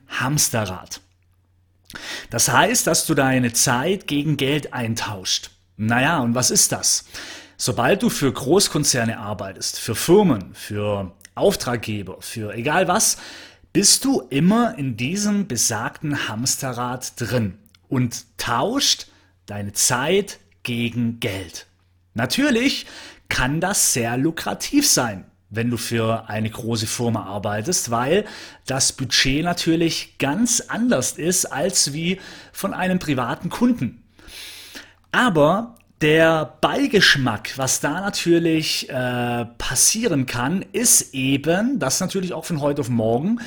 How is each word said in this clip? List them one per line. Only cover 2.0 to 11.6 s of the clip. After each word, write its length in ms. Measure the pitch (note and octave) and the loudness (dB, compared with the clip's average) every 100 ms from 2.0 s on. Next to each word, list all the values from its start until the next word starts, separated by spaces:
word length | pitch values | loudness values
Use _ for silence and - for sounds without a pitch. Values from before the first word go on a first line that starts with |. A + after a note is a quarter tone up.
| - - - | -12 -12 -6
Das 200 | A#2 - | -2 2
heißt, 360 | B2+ F#3 B3 F3 | 4 4 4 2
dass 180 | - - | 2 2
du 80 | |
deine 400 | D3 C3 C3 A#2+ | 2 2 2 2
Zeit 540 | - D3 B2 D#3+ G3 - | 2 2 2 0 -2 -2
gegen 300 | D3 D#3 C3 | -2 0 0
Geld 360 | C3+ D3+ - | 0 0 -2
eintauscht. 800 | B2 A2+ A2+ - G2 F2+ - - _ _ - | -4 -4 -2 -6 -6 -4 -6 -6 _ _ -4
Naja, 440 | A2 A#2+ C#3 E3 | 0 2 4 2
und 120 | A#2+ | 2
was 160 | A#2+ B2 | 2 2
ist 220 | G#3+ - | 4 2
das? 340 | G2+ - - - - - - - - | 2 0 -2 -4 -14 -14 -16 -18 -6
Sobald 460 | - A2 B2+ G3 | -4 0 2 2
du 80 | A#3 | 2
für 240 | - C3+ | 0 0
Großkonzerne 880 | - B2 F#3 - D#3+ C#3+ B2+ A2+ G#2+ | 0 2 2 4 0 0 0 0 -4
arbeitest, 580 | G#2 G2+ G2 - - - | -6 -8 -8 -8 -8 -6
für 160 | - | -6
Firmen, 640 | A2 - G3 F#3+ G#2+ F2+ - | -2 4 6 6 2 -4 -14
für 600 | - G#2 G#2 G2+ F#2 - - - | -8 -4 -2 -2 -4 -12 -14 0
Auftraggeber, 840 | F3+ - | 2 2